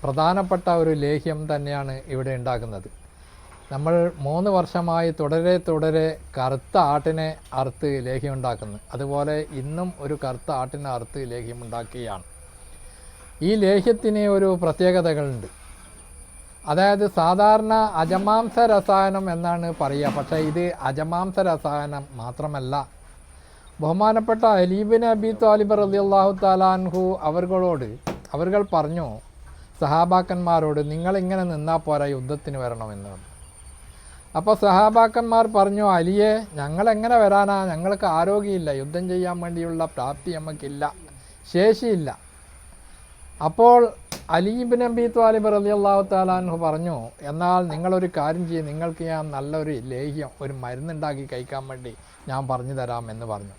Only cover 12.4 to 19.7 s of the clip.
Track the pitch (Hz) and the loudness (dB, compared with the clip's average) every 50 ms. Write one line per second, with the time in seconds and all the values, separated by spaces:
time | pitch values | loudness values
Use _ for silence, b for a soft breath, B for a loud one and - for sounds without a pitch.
12.4 | - - B B B B B B B B B B B B B B B B B - | -20 -20 B B B B B B B B B B B B B B B B B -4
13.4 | 151 180 214 220 202 190 202 202 185 240 226 233 - 220 214 214 208 202 202 196 | 0 0 2 4 4 4 4 4 4 2 2 2 2 0 0 2 2 2 2 4
14.4 | 196 190 185 175 180 165 151 - 185 180 180 185 170 165 156 147 147 139 131 117 | 2 2 2 2 0 -2 0 2 2 2 2 2 2 0 0 -2 -2 -4 -6 -8
15.4 | 101 92 - - - - - - - - - - - - - - - - - - | -10 -14 -16 -20 -20 -20 -20 -20 -20 -20 -20 -20 -20 -20 -20 -20 -20 -20 -20 -20
16.4 | - - - - - - 151 170 190 202 202 202 208 202 - - 160 165 180 190 | -20 -20 -20 -16 -6 -2 0 2 4 2 2 2 0 0 0 2 2 2 4 6
17.4 | 208 208 214 220 220 220 220 220 220 214 196 160 160 160 185 190 196 208 214 226 | 6 6 6 6 4 2 2 2 2 0 0 -2 0 0 0 0 2 2 2 2
18.4 | 233 226 - 220 233 226 214 202 190 - 196 190 196 196 190 196 190 190 170 165 | 2 0 2 4 4 6 6 4 4 4 2 4 4 2 0 -2 -2 -2 -4 -2
19.4 | 170 175 170 170 170 170 | -2 -2 -2 -2 -4 -6